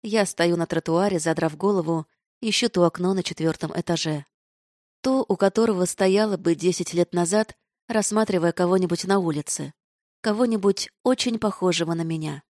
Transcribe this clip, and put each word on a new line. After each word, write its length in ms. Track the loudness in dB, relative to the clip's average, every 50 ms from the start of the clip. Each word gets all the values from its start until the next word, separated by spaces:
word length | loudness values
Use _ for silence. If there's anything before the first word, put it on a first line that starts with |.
Я 240 | -6 0 0 0 0
стою 320 | 0 0 0 2 2 2
на 80 | 2 0
тротуаре, 540 | -2 -2 -4 0 0 0 2 2 2 0 0
задрав 360 | 0 0 0 0 0 -2 -2
голову, 520 | 0 0 0 2 2 0 0 -2 -4 -4 _ _ _ _ _ _ _
ищу 280 | -4 -2 -2 0 0 0
то 140 | 4 4 4
окно 300 | 4 2 0 -2 0 0
на 100 | 0 -2
четвертом 480 | -6 -6 -2 -2 -2 -2 -2 -6 -6 -6
этаже. 500 | -6 -2 -2 -2 -2 -2 -4 -4 -6 -8 _ _ _ _ _ _ _ _ _ _ _ _ _ _ _
То, 240 | -2 0 0 0 0
у 80 | _ 0
которого 500 | 2 2 2 2 2 2 2 2 0 0
стояла 520 | -2 0 0 2 2 4 4 2 0 -2
бы 180 | -2 0 0 0
десять 380 | 2 2 0 0 0 -6 -4 0
лет 200 | 0 0 _ 0
назад, 420 | -2 0 2 2 0 0 0 -6 _ _ _ _ _ _
рассматривая 640 | _ -2 -2 -2 0 0 0 0 2 0 2 2 0
кого-нибудь 540 | 2 2 2 2 2 2 2 0 -2 -4 -2
на 140 | 0 0 0
улице. 540 | 0 -2 -2 -4 -4 -6 -8 -8 -8 -10 -12 _ _ _ _ _ _ _ _ _
Кого-нибудь 680 | -4 -2 0 2 0 0 0 2 2 2 0 0 -4 -12 _ _ _
очень 340 | 0 0 0 0 -4 -2
похожего 560 | -2 -4 -4 -4 0 0 0 0 0 -2 -2 -2
на 80 | -4
меня. 420 | -4 -4 -4 -6 -6 -8 -10 -10 _ _